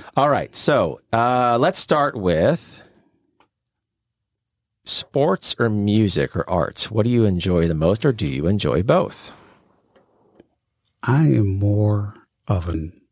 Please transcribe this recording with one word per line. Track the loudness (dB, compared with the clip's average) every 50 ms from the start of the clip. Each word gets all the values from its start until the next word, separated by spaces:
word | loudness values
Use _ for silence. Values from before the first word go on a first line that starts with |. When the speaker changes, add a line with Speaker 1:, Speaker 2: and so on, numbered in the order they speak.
| -18 -6 _
Speaker 1:
all | 0 2 2
right. | 2 0 -2 -4 -4
So, | -2 0 2 2 2 2 0 -2 -8 _ _ -2
uh, | 0 0 2 2 2 2 2 2 2
let's | 2 0 0 -2
start | -2 0 0 0 0 0 -2
with | -2 0 0 2 4 4 2 2 0 -4 -14 -20 -20 -20 -20 _ _ _ _ _ _ _ _ _ _ _ _ _ _ _ _ _ _ _ _ _ _ _ _ _ _ _ _ _ _ _ _ _ _ _ _ _ _ _
sports | -4 -4 -4 -4 -2 _ 0 0 0 0 -2 -4 -6 -2 -2
or | -2 0
music | 0 0 0 2 2 2 2 2 0 -2 -2 -4 -4
or | -6 -4 -2
arts. | -2 -2 -2 -2 -2 -6 -6 -4
What | -2 -2 0
do | 0
you | 2 2 2
enjoy | 0 0 0 0 0 2 2 2 0
the | 0
most, | 0 2 0 0 2 0
or | -2 -2
do | 0 -4
you | -4 -4 -2 -2
enjoy | -2 -2 0 -2 -2 0 -2 0
both? | 2 0 0 0 -2 -8 -14 -20 -20 -20 -20 -20 -20 -20 _ _ _ _ _ _ _ _ _ _ _ _ _ _ _ _ _ -20 _ _ _ _ _ _ _ _ _ _ _ -4
Speaker 2:
I | 0 2 2 4
am | 4 4 2 2 0 0 0
more | 0 0 2 2 2 2 0 0 -4 -6 -10 -14 _ _ _ _ _ -4
of | -2 -2 -2 -4
a | -6 -6 -6 -8 -14 _ _ _